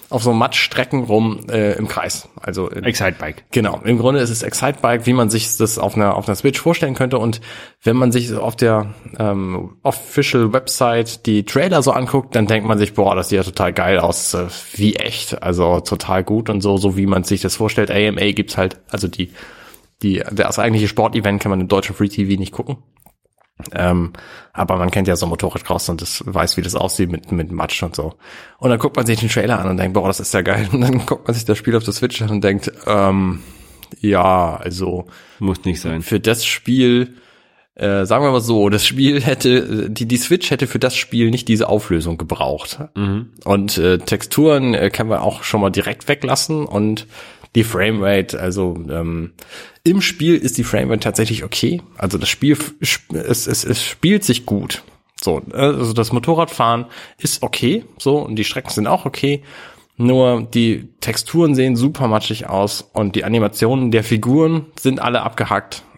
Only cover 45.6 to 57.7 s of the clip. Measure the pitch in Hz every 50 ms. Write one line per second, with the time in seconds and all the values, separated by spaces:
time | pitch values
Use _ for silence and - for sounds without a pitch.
45.6 | 98 95 85 98 - 98 - - - - 143 143 139 123 135 - - - 156 151
46.6 | 147 - - 101 107 107 110 110 - - - - - - - - - - - 120
47.6 | 113 113 113 - 101 110 110 104 95 98 101 98 90 - - - 92 92 92 101
48.6 | 92 90 82 82 82 - 80 85 82 82 85 82 85 87 - - - - - -
49.6 | - - - _ _ 165 185 196 180 - - - 147 170 170 - - 127 - -
50.6 | 117 - - 82 65 - 113 107 - 110 95 107 110 110 110 107 - - - -
51.6 | 113 139 170 175 - - - - 101 92 101 82 - - - - 135 143 143 -
52.6 | - - - - 151 - - - - - - - - - 123 - - - 117 -
53.6 | - - 120 - - - - - - 170 208 208 202 - 123 - - - 101 101
54.6 | 92 - - - - - - _ _ _ _ - - 98 80 69 - - - 127
55.6 | 139 147 143 131 123 113 113 117 110 - 123 120 120 165 165 160 165 160 - -
56.6 | 120 117 117 117 123 - - - - - - _ - - - - - - - -
57.6 | 120 123